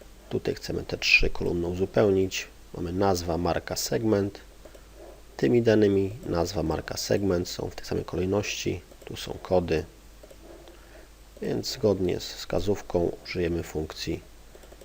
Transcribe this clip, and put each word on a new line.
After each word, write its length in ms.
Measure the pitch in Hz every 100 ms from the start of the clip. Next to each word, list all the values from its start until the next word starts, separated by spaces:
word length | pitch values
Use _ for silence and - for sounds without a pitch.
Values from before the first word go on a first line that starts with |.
| - - -
Tutaj 260 | - - -
chcemy 280 | - -
te 140 | - -
trzy 320 | - - 85
kolumny 380 | - 95 87 85
uzupełnić. 800 | 90 95 - 107 95 95 - - - -
Mamy 200 | - 87
nazwa, 440 | 92 98 90 87 85
marka, 380 | 87 80 - 87
segment. 640 | - - 110 101 98 - - - - - - - - - - -
Tymi 240 | 139 123
danymi 500 | 113 107 104 98 98 113 -
nazwa, 380 | 90 82 -
marka, 340 | 80 78 - -
segment 520 | - 107 98 87 90
są 200 | - -
w 60 | -
tej 100 | -
samej 200 | 92 -
kolejności. 760 | - 92 101 101 - - 92 - - -
Tu 100 | -
są 220 | - -
kody. 440 | - 92 85 78 78 - - - - - - - - - - - - - - -
Więc 300 | 208 123 -
zgodnie 480 | - 107 95 90 87
z 140 | -
wskazówką 800 | - - 95 98 98 - 90 85 -
użyjemy 400 | - 90 85 85
funkcji 580 | 80 78 80 - - 82 - - - - - -